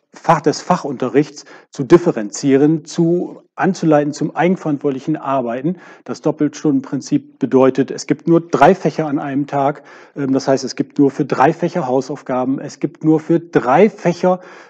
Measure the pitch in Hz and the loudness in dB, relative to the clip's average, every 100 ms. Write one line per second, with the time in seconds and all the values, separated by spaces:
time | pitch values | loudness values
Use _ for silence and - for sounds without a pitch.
0 | _ - - 160 151 139 - 180 175 120 | _ -6 0 0 0 -2 -2 -4 -4 -6
1 | 127 117 151 - - - _ - 127 170 | -2 0 -2 -4 -20 -20 _ -8 4 4
2 | 175 131 104 - 143 135 151 160 151 - | 4 -2 -4 -4 2 4 4 2 -2 -2
3 | 165 175 - - _ - 175 185 165 147 | 0 0 -4 -12 _ -4 -4 0 2 2
4 | 147 139 156 - 170 190 156 139 147 131 | 2 -2 -6 -2 0 0 -4 -4 -4 -4
5 | 139 151 - 135 120 120 143 180 - - | -4 -6 -4 -4 -4 -4 -6 -6 -12 -18
6 | - 123 165 147 147 - 156 135 131 139 | -14 -6 -4 -2 -2 -2 -2 0 -2 -8
7 | - 147 - - 127 127 131 131 135 - | -4 -4 -4 -8 0 4 4 2 -2 -4
8 | - - - 165 165 - 143 190 170 - | -4 -4 0 0 0 4 4 4 0 -4
9 | 156 143 147 135 143 143 139 147 - - | -4 -4 -4 -4 -4 -2 -2 -4 -10 -20
10 | - - 139 135 135 135 123 - 139 - | -16 -8 -2 -2 0 0 -2 -6 -4 0
11 | 143 - 139 127 151 160 170 180 131 131 | 0 0 -4 2 2 2 -4 -4 -2 -2
12 | 131 143 - 127 127 135 143 - 151 - | -2 -8 -6 -4 -2 -4 -8 -8 -8 -4
13 | 156 156 - 170 170 143 117 143 214 - | 0 0 2 -2 0 0 2 4 4 2
14 | 175 175 180 185 - - | -4 0 0 0 -4 -20